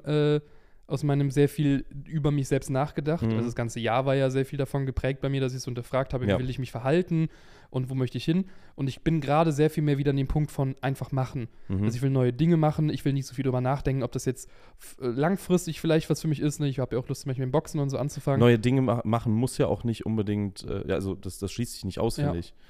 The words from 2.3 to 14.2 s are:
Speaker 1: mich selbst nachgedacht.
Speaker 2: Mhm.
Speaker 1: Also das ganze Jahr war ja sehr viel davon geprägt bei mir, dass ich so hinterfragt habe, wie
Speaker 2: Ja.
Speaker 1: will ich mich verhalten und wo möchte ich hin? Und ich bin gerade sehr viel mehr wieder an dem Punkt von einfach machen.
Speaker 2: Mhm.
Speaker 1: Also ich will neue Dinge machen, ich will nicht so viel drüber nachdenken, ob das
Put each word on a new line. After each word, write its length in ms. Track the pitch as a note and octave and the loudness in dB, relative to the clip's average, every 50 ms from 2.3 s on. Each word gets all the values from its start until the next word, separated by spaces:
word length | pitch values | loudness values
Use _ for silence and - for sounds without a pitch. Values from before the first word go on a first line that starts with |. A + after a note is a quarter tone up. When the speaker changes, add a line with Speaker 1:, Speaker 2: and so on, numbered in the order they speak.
Speaker 1:
mich 180 | D3 C#3+ C3+ - | 0 0 0 0
selbst 200 | C#3+ C3 - - | 0 -2 0 0
nachgedacht. 560 | C3+ C3 C#3+ C#3 - - C#3 D3+ D#3+ E3+ - | -2 0 -2 -2 -4 -4 -2 -2 -2 0 0
Speaker 2:
Mhm. 80 | A2+ A2+ | 0 0
Speaker 1:
Also 140 | A2 A#2 | 0 0
das 80 | A#2+ A#2 | -2 -2
ganze 260 | - A#2 A#2 - B2 | -4 -4 -4 -4 -2
Jahr 240 | A2+ A2 A2+ B2+ C3 | 0 0 2 2 2
war 100 | C#3 C3+ | 2 2
ja 120 | C#3 C3+ C3+ | 2 2 2
sehr 160 | B2+ C3+ C3+ | 2 0 -2
viel 140 | - - C#3 | -2 -2 -4
davon 260 | C3+ - - C#3 C3+ | -4 -2 -2 -2 -2
geprägt 380 | C3 B2 - - C3+ C#3 C#3 - | -2 -2 -2 0 -2 -2 -2 -2
bei 80 | C3+ | -2
mir, 100 | C#3 C3+ | 0 0
dass 140 | C3 B2+ B2+ | 0 -2 -2
ich 60 | B2+ | -4
so 60 | - | -6
hinterfragt 460 | - B2 A#2+ A#2 - - B2+ C3+ - - | -6 -6 -6 -6 -2 0 -2 0 0 -2
habe, 140 | B2+ - | -2 0
wie 40 | G#2 | 2
Speaker 2:
Ja. 80 | G2 - | 2 2
Speaker 1:
will 120 | C3 B2+ | 0 -2
ich 80 | B2 B2+ | -4 -4
mich 120 | B2+ - | -6 -6
verhalten 580 | - A#2+ A#2+ C3 D3+ F3+ F3+ - E3+ D#3+ D#3+ D#3 - - - - - - - - | -6 -4 0 2 2 2 2 2 2 0 0 0 -2 -8 -20 -20 -20 -20 -14 -8
und 180 | - B2+ B2+ B2 | -6 -4 -4 -2
wo 60 | C3 | -2
möchte 240 | C3 B2+ B2 - B2+ | -2 -2 -2 -2 -4
ich 80 | - | 0
hin? 180 | - E3 F#3 G3 - - - - - - | 0 0 0 0 -2 -8 -20 -20 -16 -8
Und 120 | - C#3 | -6 -4
ich 140 | C3+ A#2+ - | -4 -4 -2
bin 220 | - D#3+ E3 D#3+ C#3+ | 0 0 0 0 2
gerade 280 | C3+ C#3+ D#3 E3 E3 D3 | 2 4 4 4 4 4
sehr 180 | C3+ D3+ D#3 | 4 4 2
viel 120 | - E3 D3+ | 2 2 2
mehr 140 | D3 C#3+ | 2 2
wieder 140 | C3+ C#3+ C#3+ | 2 2 2
an 80 | C#3 C#3 | 2 2
dem 100 | C3+ - | 2 0
Punkt 220 | - D#3 D3+ - | 2 0 0 0
von 240 | - - C#3 C3 C3 - - | 0 -2 -2 -2 -2 -2 -2
einfach 280 | C3+ C3+ - B2+ - | -2 -2 -4 -4 -4
machen. 380 | - C3+ C3 - - C3+ A2+ - - - - - | -2 -2 -2 -2 -4 -6 -8 -8 -10 -12 -8 -4
Speaker 2:
Mhm. 160 | G2 F#2+ G#2 | -2 0 0
Speaker 1:
Also 120 | A2 A2+ | 0 0
ich 60 | A#2+ C3+ | 0 0
will 80 | C3+ | 2
neue 240 | C3+ C3+ B2+ B2 B2 | 2 4 2 2 2
Dinge 240 | B2 D#3+ E3+ F3 D#3+ | 4 4 4 6 6
machen, 320 | D#3 D3+ D3 - D#3 D3+ | 4 4 2 2 0 0
ich 160 | C#3+ C3 - | 0 0 0
will 80 | D3 C#3 | 0 0
nicht 120 | C#3 C3 | 0 -2
so 80 | - - | -4 -6
viel 100 | - C#3 | -4 -2
drüber 180 | C3 B2 B2+ B2 | 0 0 0 0
nachdenken, 400 | B2+ C#3 C3+ - C#3 C3 C3+ A#2 | 0 -2 0 0 -2 0 0 -2
ob 100 | B2 - | -2 -4
das 140 | C3 | -4